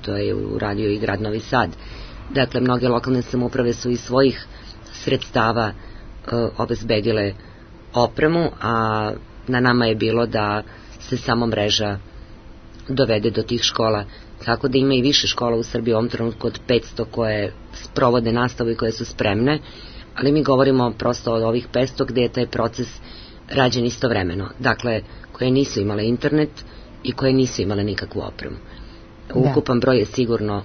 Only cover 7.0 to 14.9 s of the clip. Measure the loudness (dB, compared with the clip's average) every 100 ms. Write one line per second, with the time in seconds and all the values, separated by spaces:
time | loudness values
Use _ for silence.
7 | 2 2 0 -4 -14 -20 -20 -20 -4 0
8 | 0 2 2 2 0 -2 -2 0 2 0
9 | -2 -4 -12 -14 -2 2 4 4 4 2
10 | 2 2 2 0 0 -2 -4 -14 -20 -18
11 | -6 -6 0 2 2 2 2 0 0 -4
12 | -8 -18 -18 -20 -20 -20 -20 -18 -6 2
13 | 4 4 2 0 -2 0 -2 2 2 2
14 | -2 -12 -18 -10 -2 0 2 4 4